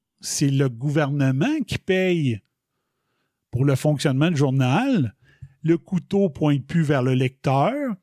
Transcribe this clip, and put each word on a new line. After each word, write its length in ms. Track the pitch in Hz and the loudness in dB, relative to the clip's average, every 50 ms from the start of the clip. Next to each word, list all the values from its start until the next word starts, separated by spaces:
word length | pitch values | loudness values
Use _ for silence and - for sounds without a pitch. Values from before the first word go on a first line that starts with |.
| _ _ _ _ | _ _ _ _
c'est 280 | - - - - 151 139 | -12 -8 -4 -2 0 0
le 200 | 139 135 139 131 | 2 2 0 0
gouvernement 920 | 117 113 131 151 139 160 151 139 147 143 135 135 131 131 170 269 311 320 233 | -2 -4 -6 -2 0 0 0 0 0 0 2 2 2 0 0 0 0 -2 -4
qui 120 | - - - | -4 -6 -8
paye 640 | - - 185 185 185 185 180 170 147 127 113 101 _ _ _ _ _ _ _ _ _ _ _ _ _ _ _ _ _ _ _ _ _ _ | -4 -2 0 0 2 0 0 0 0 -2 -2 -4 _ _ _ _ _ _ _ _ _ _ _ _ _ _ _ _ _ _ _ _ _ _
pour 160 | - 117 135 | -4 -2 0
le 100 | 143 135 | 0 0
fonctionnement 540 | 131 - 151 151 131 - 160 131 131 151 180 | 0 0 -2 -2 0 0 0 0 2 0 0
du 80 | 175 131 | 2 2
journal, 800 | 147 135 131 135 131 123 135 196 254 277 262 185 131 107 - _ _ _ _ _ - - _ _ - | 0 0 2 2 2 2 2 0 0 0 0 0 -2 -2 -6 _ _ _ _ _ -20 -20 _ _ 0
le 160 | 160 165 - | 0 0 0
couteau 500 | _ - 190 165 - - - 196 196 185 | _ -4 -6 -6 -4 -2 -2 0 0 0
pointe 340 | 135 - 156 147 143 139 - | -2 0 0 0 0 0 -2
plus 180 | - - 170 160 | -2 -2 0 2
vers 180 | 143 151 135 | 2 2 2
le 140 | 123 131 131 | 2 2 0
lecteur, 800 | 127 131 127 - _ - 147 131 135 147 196 254 294 285 254 202 - | 0 0 -2 -4 _ -2 0 2 2 2 0 0 -2 -4 -6 -6 -8